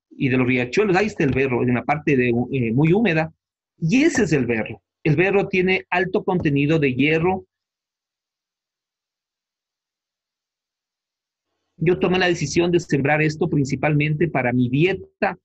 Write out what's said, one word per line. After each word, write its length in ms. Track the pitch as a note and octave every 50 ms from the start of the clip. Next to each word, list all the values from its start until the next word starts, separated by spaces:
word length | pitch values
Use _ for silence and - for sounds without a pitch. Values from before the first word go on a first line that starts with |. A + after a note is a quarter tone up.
| _ _
Y 200 | - - D3 C3+
de 80 | B2 B2+
los 100 | B2+ B2
riachuelos. 480 | C3 B2 B2 B2 - F#3+ G#3+ G#3 F3
Ahí 100 | F#3 G#3
está 180 | G#3+ - - E3+
el 80 | C3+
berro, 300 | A#2+ C3 C3+ C3 B2 A#2
en 80 | B2 B2
una 140 | B2 A#2 A#2
parte 340 | - C#3+ D3+ - E3+ D3 B2+
de, 120 | B2 B2
eh, 420 | A#2 A#2+ B2 - C3+ C3+ A#2+ A2+
muy 200 | A2 C3 D3+ D#3+
húmeda. 400 | F3 G#3 A#3 F#3+ D#3+ D#3+ D#3+ D#3+ - _ _ _ _ _ _ _ _ _
Y 240 | E3 D#3+ F#3+ C4
ese 220 | D4 E4+ E4+ - G#3+
es 100 | D#3 D#3
el 140 | C#3 B2 A#2
berro. 340 | A#2 A2 G#2 - G#2+ - _ _ _ _ _
El 120 | D#3+ D3
berro 320 | C#3+ F3+ G3 G3 G3+ F#3 -
tiene 380 | - F#3 F3+ F#3 F#3 F#3+ - -
alto 320 | - F3+ F#3 F3+ F#3 F3+ F3+
contenido 560 | - F#3 F3+ - D#3 C#3+ C#3 C#3+ C#3+ E3 D#3+
de 140 | C#3+ C3+ B2+
hierro. 500 | A#2+ C3+ D3+ D#3+ D#3+ D#3+ F#3 F#3+ F#3+ - _ _ _ _ _ _ _ _ _ _ _ _ _ _ _ _ _ _ _ _ _ _ _ _ _ _ _ _ _ _ _ _ _ _ _ _ _ _ _ _ _ _ _ _ _ _ _ _ _ _ _ _ _ _ _ _ _ _ _ _ _ _ _ _ _ _ _ _ _ _ _ _ _ _ _ _ _ _ _ _ _ _ _ _ _ _ _
Yo 220 | D#3+ E3 F#3 F3+
tomé 200 | G#3 F3+ F3 F#3
la 80 | F#3+ F3+
decisión 440 | E3+ E3+ D#3+ C#3+ - E3+ E3+ F3+
de 80 | F3 F3
sembrar 420 | E3 - D#3 C#3 B2+ C#3+ D3+ D3+
esto 280 | D#3 D#3 D3+ - F3+ D#3+
principalmente 800 | D#3+ D3+ C3+ C3 C3+ B2+ - D3+ D3+ D3 D3 D3+ D#3 D3+ F3 D#3+
para 260 | - C#3 B2 A#2+ A#2+
mi 160 | B2+ B2 A#2
dieta 680 | B2 C#3+ E3 F#3 F#3+ F#3+ - - _ _ A3 F#3+ F#3 - _